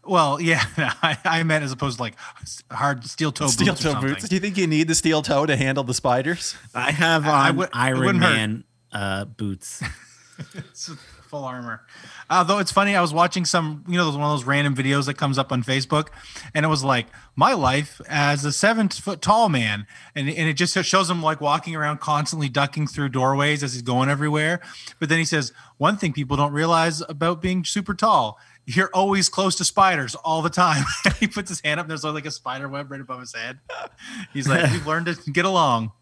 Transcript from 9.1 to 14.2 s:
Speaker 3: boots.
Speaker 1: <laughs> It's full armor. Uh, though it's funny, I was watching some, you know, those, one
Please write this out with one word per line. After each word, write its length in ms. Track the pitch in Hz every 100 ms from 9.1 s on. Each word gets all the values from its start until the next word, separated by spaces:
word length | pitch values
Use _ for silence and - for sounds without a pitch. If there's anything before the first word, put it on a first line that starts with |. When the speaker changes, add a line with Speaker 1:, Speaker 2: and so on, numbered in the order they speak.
| 95 101
Speaker 3:
boots. 560 | 113 104 92 - - -
Speaker 1:
<laughs> 40 | - - - - - 147
It's 360 | 185 - - - 156 - - -
full 140 | 147 135
armor. 340 | 127 120 110 _ - - - -
Uh, 160 | 175
though 140 | 170 202
it's 120 | 185
funny, 240 | - 202
I 60 | 202
was 140 | 175
watching 320 | 156 175 190 170
some, 360 | 180 156 147 175
you 80 | 175
know, 80 |
those, 140 | 165
one 60 | 143